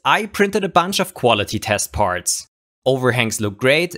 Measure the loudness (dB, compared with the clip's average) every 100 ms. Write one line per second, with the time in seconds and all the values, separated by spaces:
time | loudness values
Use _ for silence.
0 | 0 0 -2 -2 0 0 0 0 0 -2
1 | -4 0 2 2 0 -4 -2 -2 -2 -2
2 | -2 -2 -4 -6 -8 _ _ _ 0 2
3 | 2 2 0 -2 -4 0 2 2 0